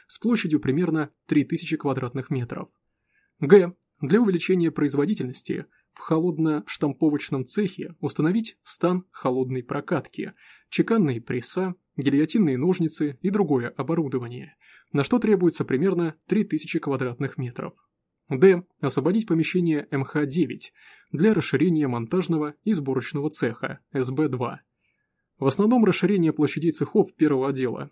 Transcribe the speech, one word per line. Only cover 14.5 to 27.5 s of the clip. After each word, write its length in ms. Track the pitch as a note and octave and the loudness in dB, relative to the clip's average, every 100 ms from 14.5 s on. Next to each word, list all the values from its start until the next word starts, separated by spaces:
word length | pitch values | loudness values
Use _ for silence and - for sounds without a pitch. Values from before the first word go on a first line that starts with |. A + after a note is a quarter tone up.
| _ _ - _ | _ _ -20 _
на 100 | C#3+ | -2
что 160 | C#3 B3 | 0 2
требуется 460 | A3 G3 F3 - | 4 4 4 2
примерно 520 | B2+ C3 F#3+ F3 E3 - - | -2 0 0 0 -2 -6 -2
три 180 | G3+ | 0
тысячи 340 | G3+ D#3 - E3 | 0 -2 -4 -4
квадратных 600 | C#3+ C3+ B2+ A#2+ C3+ - | -2 -2 -4 -4 -6 -6
метров. 340 | B2 - - - _ _ _ _ _ | -8 -8 -12 -14 _ _ _ _ _
Д. 360 | C3 F#3+ F3+ F3+ _ | 6 6 6 0 _
Освободить 460 | C#3 D3+ C#3 G#3+ A3 | -2 0 0 0 0
помещение 640 | E3 D3+ F3+ E3+ D3 - | 0 0 0 0 0 -2
М 140 | C#3 | -6
Х 220 | C3 D3+ D3 | -4 -2 -2
девять 480 | D3+ C#3 - - _ - - _ | 0 -2 -4 -14 _ -20 -20 _
для 220 | C#3 G#3 | 2 2
расширения 540 | G3 - C3+ F3 D#3+ C#3+ | 2 0 0 2 2 0
монтажного 640 | A#2+ A2+ F#3 F3 D#3+ D3+ - | -2 -2 -2 0 -2 -2 -4
и 80 | - | -2
сборочного 580 | F#3+ C3+ C3 A#2 D3 D3+ | -2 0 -4 -4 -4 -4
цеха 500 | - B2 A2 C3 C3 _ | -2 -2 -2 -8 -10 _
С 180 | C#3 B2+ | -4 -2
Б 180 | C3 D#3 | 0 0
два. 320 | B2+ B2 - _ _ _ _ _ _ _ _ | -2 -6 -8 _ _ _ _ _ _ _ _
В 80 | C3+ | -2
основном 380 | - G#3+ B3 | 2 2 4
расширение 480 | G#3 - F3+ G3+ E3 | 4 4 2 2 2
площадей 380 | D3+ D3 - E3 | 2 0 0 -2
цехов 420 | - D3 A3 E3+ | -2 0 2 0
первого 340 | - D3+ C3+ | 2 2 2
отдела 420 | C3+ | 0